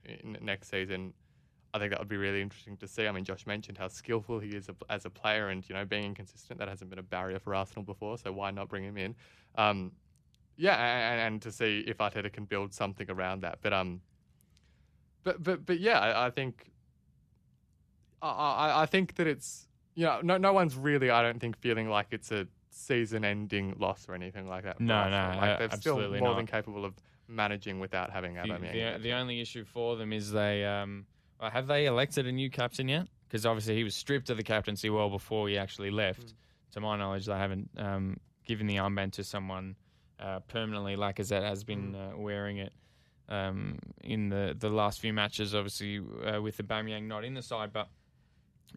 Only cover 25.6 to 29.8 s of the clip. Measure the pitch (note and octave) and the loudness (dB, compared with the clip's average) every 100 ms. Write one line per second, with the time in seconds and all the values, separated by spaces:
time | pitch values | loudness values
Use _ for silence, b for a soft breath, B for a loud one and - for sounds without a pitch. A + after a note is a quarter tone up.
25.6 | A2+ G2+ D#3 C3+ G2+ G2 B2 A#2 A2+ A2 | 0 0 2 2 2 2 2 2 0 -2
26.6 | G#2+ G#2 G2 F#2+ - b b A2+ G#2 G2+ | -4 -4 -6 -8 -18 b b 0 0 0
27.6 | G2+ F#2+ F#2+ F#2+ F2+ F#2+ F2+ F2 F2+ F2 | -4 -4 -2 -2 -2 -4 -6 -4 -4 -4
28.6 | F2 A2+ A2+ - A#2 B2 B2+ A#2+ A#2 A#2+ | -4 -2 -2 -2 -2 -2 -2 -4 -6 -10
29.6 | G#2 A#2+ | -10 -4